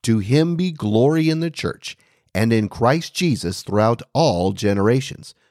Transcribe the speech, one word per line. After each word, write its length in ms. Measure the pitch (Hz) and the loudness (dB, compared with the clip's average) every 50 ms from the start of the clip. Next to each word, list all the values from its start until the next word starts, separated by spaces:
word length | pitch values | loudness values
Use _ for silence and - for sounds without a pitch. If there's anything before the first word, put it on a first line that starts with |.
to 160 | - 113 113 | 2 2 0
him 380 | 110 95 101 127 151 160 175 170 | 0 2 2 2 2 2 2 0
be 160 | 160 180 185 | -2 -2 -4
glory 580 | 165 - - 104 107 110 123 143 156 160 160 156 | -4 -4 -4 0 2 4 2 4 2 2 0 0
in 100 | 160 160 | 0 -2
the 120 | 165 170 | -4 -6
church 440 | 156 - - - - - - - - _ _ _ _ _ _ _ _ | -6 -6 -6 -6 -6 -6 -14 -16 -16 _ _ _ _ _ _ _ _
and 180 | 95 110 117 | 0 2 2
in 160 | 113 110 104 | 2 2 0
Christ 460 | 101 - - 107 120 139 170 165 - _ | -2 -4 0 2 2 2 0 -2 -6 _
Jesus 480 | - 185 170 127 127 - 87 95 - | -2 0 0 0 0 -2 -6 -6 -6
throughout 400 | - - 98 104 107 113 120 110 - _ _ | -8 -2 0 2 2 2 0 -2 -6 _ _
all 400 | 135 165 147 101 87 87 95 98 | 0 0 2 2 2 0 0 -2
generations, 840 | - 110 101 101 98 98 107 123 131 131 - - - - - - _ _ _ | 0 0 0 0 2 2 2 2 2 -2 -6 -12 -16 -18 -20 -20 _ _ _